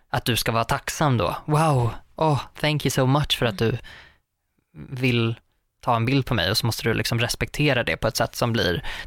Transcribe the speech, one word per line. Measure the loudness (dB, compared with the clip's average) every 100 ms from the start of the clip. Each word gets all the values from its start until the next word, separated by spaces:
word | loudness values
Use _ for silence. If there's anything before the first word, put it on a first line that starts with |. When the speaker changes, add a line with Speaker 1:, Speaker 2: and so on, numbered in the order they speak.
| -6
Speaker 1:
Att | -4 -2
du | -2
ska | 0
vara | 0
tacksam | 0 -2 -4 0 2 2
då. | 0 -2 0
Wow, | 2 4 2 2 -4 -10 -2
oh, | 2 2 -2 -4
thank | -2 0 0
you |
so | 2 2
much | 2 0 0
för | -2
att | 0
Speaker 2:
Mm. | 0
Speaker 1:
du | -2 -8 -20 -20 _ _ _ _ _ _ -18 -12 -2
vill | 0 2 0 -2 _ _ _ _
ta | 0 0
en | 2
bild | 2 2
på |
mig, | 0 2
och | 2
så | 0
måste | 0
du | -2
liksom | 0 0 0
respektera | -2 -2 -4 0 2 2
det | 0 -2
på | -2
ett | 0
sätt | -2 0
som | 0
blir, | 2 0 0 -4 -8